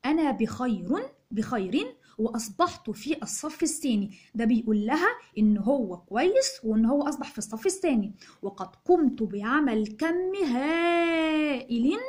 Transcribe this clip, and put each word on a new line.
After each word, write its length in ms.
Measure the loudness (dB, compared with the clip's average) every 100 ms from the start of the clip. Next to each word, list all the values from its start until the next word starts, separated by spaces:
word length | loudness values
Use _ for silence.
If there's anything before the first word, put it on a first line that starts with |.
| 0
أنا 260 | 2 2
بخير، 580 | 0 -2 -2 -2 -2 -2 -2 -4 _ _
بخير 640 | -6 -2 -2 0 -2 -2 -10 _ -4
وأصبحت 720 | -2 -2 -8 0 0 0 -10
في 340 | -10 -6 -6
الصف 400 | -6 -8 -8 -4
الثاني. 480 | -4 -2 0 0 -2 -8 _ -2
ده 100 | 2
بيقول 400 | 2 2 0 2
لها 220 | 2 0 0 -10 2
إن 200 | 4 4
هو 400 | 2 0 0 -8
كويس 640 | _ 0 4 4 2 -4
وإن 220 | -2 2 4
هو 160 | 2
أصبح 300 | 0 -4 -8
في 60 | -10
الصف 280 | -10 -2 -2
الثاني. 480 | 0 0 2 0 -8 -20 -12
وقد 340 | -12 -10 -12 _ 2
قمت 380 | 4 4 2
بعمل 640 | -4 -4 0 2 2 2 -2
كم 480 | -2 -2 0 -2 -2 0
هائل 1500 | 0 0 0 2 2 2 2 2 0 0 -2 -4 0 2 0